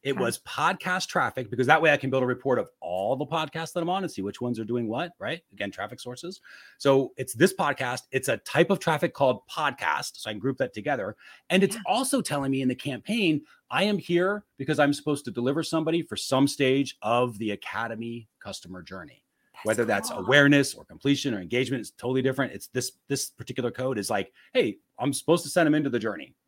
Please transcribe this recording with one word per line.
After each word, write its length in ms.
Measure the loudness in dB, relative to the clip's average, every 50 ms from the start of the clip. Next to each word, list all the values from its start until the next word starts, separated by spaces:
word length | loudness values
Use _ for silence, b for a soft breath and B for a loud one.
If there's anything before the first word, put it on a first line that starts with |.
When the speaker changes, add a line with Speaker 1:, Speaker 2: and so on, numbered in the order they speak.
| _
Speaker 1:
It 60 | -2 0
Speaker 2:
Okay. 80 | 0
Speaker 1:
was 180 | 0 0 -2 -4
podcast 680 | _ -8 -4 0 0 0 0 0 -4 -4 -2 -2 -4
traffic, 420 | -2 0 0 0 0 -2 -6 -6 -4
because 180 | -2 0 4
that 140 | 4 4 6
way 100 | 6 4
I 60 | 4
can 120 | 4 2 0
build 120 | 0 2 2
a 40 |
report 320 | 2 0 0 2 2 2 2
of 100 | 0 -4 _ _
all 360 | -6 -4 -2 0 0 0 0
the 80 | -2 -2
podcasts 480 | -4 -2 -2 -2 -2 -6 -8 -8 -4 -4
that 80 | -4
I'm 80 | -2 0
on 140 | -2 -2 -2
and 80 | -4
see 100 | -6 -6
which 180 | -6 -6 -6 -4
ones 200 | -4 -4 -2 -4
are 40 | -4
doing 240 | -4 -2 -2 -2
what, 240 | -2 -4 -4 -6 -8 _ _
right? 220 | -6 -6 -6 -8 _ _
Again, 200 | -8 -8 -8 -6
traffic 280 | -6 -8 -8 -8 -10 -12
sources. 420 | -14 -14 -12 -10 -12 -12 -12 -14 B B B B B B B
So 340 | B 4 4 6 6 4 0 -4
it's 160 | -10 -8 -8 4
this 200 | 4 4 4 4
podcast. 500 | 2 0 0 0 -2 -4 -4 -4 -6 -8 _
It's 180 | -4 -2 0 0
a 80 | -2
type 320 | -2 _ -2 4 4 4 4
of 100 | 2 -2
traffic 360 | 0 -2 0 0 0 -2 0
called 260 | 2 2 2 2 0 _ _
podcast, 600 | -6 -2 -2 -2 -2 -2 -2 -2 -2 -2 -4 -8 -12
so 120 | -10 -10 -8
I 40 | -8
can 60 | -4
group 180 | -2 -4 -2 -2
that 140 | -4 -6 -4
together. 420 | -8 -4 -4 -4 -2 -4 -6 -8 B B B B B B _
And 140 | 4 4 4
it's 120 | 4 0
Speaker 2:
Yeah. 60 | -6 -4
Speaker 1:
also 340 | -2 0 0 0 0 -2 -2
telling 300 | -2 -2 -2 -2 0 0
me 100 | 0 0
in 60 | 0
the 80 | 0 -2
campaign, 680 | -2 -4 -8 -8 -8 -6 -4 -2 2 2 2 2 0 B B B B B _
I 120 | 0 0 2
am 120 | 2 0
here 480 | -2 -2 0 2 2 2 2 0 -4 -8 _ _
because 200 | -8 -4 -2 4
I'm 160 | 4 4 4 4
supposed 320 | 0 0 -2 -2 -2 -4
to 60 | -6
deliver 320 | -6 -2 -2 0 0 0 -2
somebody 400 | -2 -2 -2 0 0 0 -2 -2
for 120 | -4 -8
some 320 | -8 -2 0 4 4 4
stage 480 | 4 2 2 2 4 4 2 0 -2 -6 _
of 380 | -2 0 2 2 2 0 -2 -4
the 100 | -4 -4
Academy 800 | -4 -4 -8 -8 -6 -6 -6 -6 -8 -8 -8 -8 -10 -10 -14 _ _ _
customer 440 | -14 -12 -12 -12 -12 -14 -14 -14 -14
journey. 400 | -12 -14 -14 -14 -16 -20 _ _ _ _ _ _ _ _
Speaker 2:
That's 120 | -6 -2
Speaker 1:
Whether 200 | 0 2 2 2
that's 260 | 2 2 0 0 -4
Speaker 2:
cool. 80 | -8 -6
Speaker 1:
awareness 560 | 0 4 6 8 8 8 8 6 4 2 -4
or 100 | -12 -16
completion 480 | _ -20 -4 0 0 0 2 0 -4 -4
or 80 | -4
engagement, 400 | -4 -2 0 0 0 0 -2 -6
is 80 | -6 -10
totally 300 | _ -8 -4 -2 -2 0
different. 320 | 0 0 0 0 -2 -4 -4
It's 140 | -12 -16
this, 240 | -6 -6 -4 -4 -4 _ _ _
this 240 | _ -4 -4 -4 -8
particular 400 | _ _ -14 -8 -6 -4 -4 -4
code 260 | -4 -2 -4 -2 -2
is 140 | -2 -2 0
like, 200 | -2 -2 -2 -4 b b b b b
"Hey, 240 | 0 0 0 -2 -6 _ _ _ -2
I'm 140 | -2 -2 -2
supposed 300 | -2 2 2 2 2 2
to 40 | 0
send 160 | 2 2 4
'em 80 | 4 4
into 160 | 2 0 0
the 80 | -2
journey." 380 | -2 -2 -2 -6 -6 -12 -16 _ _ _